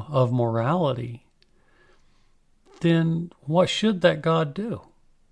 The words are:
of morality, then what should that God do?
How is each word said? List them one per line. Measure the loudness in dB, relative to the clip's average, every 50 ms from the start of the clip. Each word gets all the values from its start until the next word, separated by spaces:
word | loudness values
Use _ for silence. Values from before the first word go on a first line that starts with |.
| -6 -2
of | 0 2 2 2
morality, | 2 0 0 0 0 0 0 0 0 0 0 -2 -2 -4 -6 -10 -12 -14 _ _ _ _ _ _ _ _ _ _ _ _ _ _ _ _ _ _ _ _ _ _ _ _ _ _ _ _ _ _ -10 -4
then | 0 2 2 4 2 2 0 -2 -4 -8 -12 _
what | _ 0 2 2 2 2
should | 0 0 0 0 0 2
that | 2 2 2 2
God | 0 0 0 0 0 -2 -4
do? | -8 -8 -8 -8 -10 -12 -16 _ _ _ _ _ _ _ _